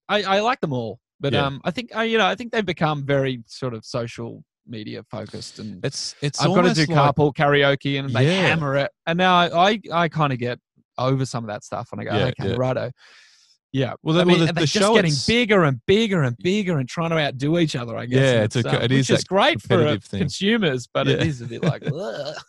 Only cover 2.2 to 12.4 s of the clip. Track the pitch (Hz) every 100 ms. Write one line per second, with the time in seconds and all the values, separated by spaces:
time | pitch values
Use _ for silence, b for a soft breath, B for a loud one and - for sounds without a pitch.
2.2 | 185 196 233 233 185 175 156 147 135 139
3.2 | 135 127 113 - 131 113 - 127 117 -
4.2 | 117 110 - _ - 110 113 110 107 107
5.2 | 101 104 - - 110 95 139 - - -
6.2 | 143 - 147 185 180 156 151 156 143 135
7.2 | 147 - 143 143 139 139 139 139 139 117
8.2 | 139 190 165 160 143 139 139 - - 170
9.2 | 185 180 175 165 190 220 - 165 170 160
10.2 | 147 123 120 120 _ _ _ - 127 135
11.2 | 131 120 113 104 - 101 117 107 110 107
12.2 | 90 -